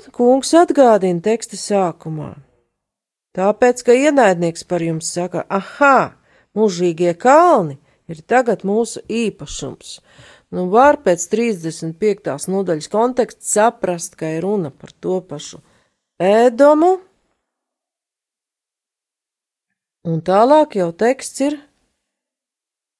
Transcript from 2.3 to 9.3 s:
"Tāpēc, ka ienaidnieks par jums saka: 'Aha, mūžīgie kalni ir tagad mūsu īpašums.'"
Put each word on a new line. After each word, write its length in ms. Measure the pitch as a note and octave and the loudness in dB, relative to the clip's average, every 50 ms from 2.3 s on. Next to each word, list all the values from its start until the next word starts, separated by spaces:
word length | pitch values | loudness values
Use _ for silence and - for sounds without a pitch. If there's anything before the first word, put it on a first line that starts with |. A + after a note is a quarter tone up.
| - C#3+ C#3 _ _ _ _ _ _ _ _ _ _ _ _ _ _ _ _ _ - | -16 -18 -20 _ _ _ _ _ _ _ _ _ _ _ _ _ _ _ _ _ -8
"Tāpēc, 460 | - F#3+ G3+ G#3 - B3 B3 B3 - - | -2 -2 -2 0 2 2 2 2 2 2
ka 80 | B3 | 2
ienaidnieks 720 | A#3+ B3+ C#4 D4+ C#4+ C#4 A#3 F#3+ F#3 E3+ F3 E3 E3 - - | 2 4 2 2 2 4 4 2 2 0 -2 -4 -4 -6 -8
par 160 | - F3+ E3+ | -6 -6 -4
jums 300 | E3 E3 E3 D#3+ D#3+ - | -2 -4 -4 -6 -8 -8
saka: 320 | - F3 F3 F3+ F3 E3 - - | -6 -6 -6 -6 -6 -8 -6 -6
'Aha, 640 | G3 G3 F#3+ - - - D4 C#4 C4 A3+ E3 - - _ _ _ _ _ _ _ - | -6 -6 -6 -8 -4 0 2 4 4 4 2 -2 -6 _ _ _ _ _ _ _ -4
mūžīgie 560 | G3+ A3 G#3 F3 E3+ F3+ F3 E3 D#3+ F3 F3 E3+ E3+ | -2 -2 -2 0 -2 -2 -2 -2 0 -2 -2 -2 0
kalni 600 | - B3 C#4 D#4 F4 F4+ D#4 A3+ E3+ D3 C#3 - _ _ _ _ _ - | 2 4 6 6 6 4 4 2 0 -4 -8 -12 _ _ _ _ _ -18
ir 140 | E3 D#3 | -18 -16
tagad 400 | - - A3+ B3+ B3 A#3+ G3 - | -6 -2 0 0 0 0 -2 -4
mūsu 420 | - F#3+ G3+ A3 A#3 A3 - - - | -4 -4 -2 -2 -4 -4 -8 -12 -12
īpašums.'" 920 | - G#3+ A#3 A#3 G3 | -8 -6 -4 -4 -4